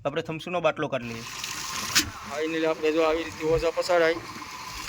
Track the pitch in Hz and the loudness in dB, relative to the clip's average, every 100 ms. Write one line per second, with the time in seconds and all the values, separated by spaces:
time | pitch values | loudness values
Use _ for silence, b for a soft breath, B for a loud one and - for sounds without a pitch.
0 | 143 156 160 160 175 175 156 151 147 131 | -4 -2 -4 -6 -4 2 2 2 0 -2
1 | 117 117 117 - - - - - - - | -4 -8 -8 -8 -8 -6 -6 -6 0 0
2 | - - - 143 160 160 160 160 156 160 | 0 -6 -6 -2 0 2 2 2 2 4
3 | 160 160 156 - 156 160 165 175 170 175 | 4 2 -2 -2 2 4 4 0 4 6
4 | 165 170 - - - - - - | 6 2 -4 -12 -10 -10 -10 -10